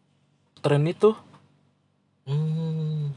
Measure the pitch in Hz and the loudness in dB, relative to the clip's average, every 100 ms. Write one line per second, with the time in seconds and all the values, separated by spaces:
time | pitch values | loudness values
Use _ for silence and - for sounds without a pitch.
0 | _ _ _ _ _ _ 143 143 156 175 | _ _ _ _ _ _ 0 2 2 4
1 | 214 220 - - _ _ _ _ _ _ | 2 2 -4 -20 _ _ _ _ _ _
2 | _ _ 135 147 156 160 160 160 156 156 | _ _ -6 -4 -2 -4 -4 -6 -6 -4
3 | 147 | -6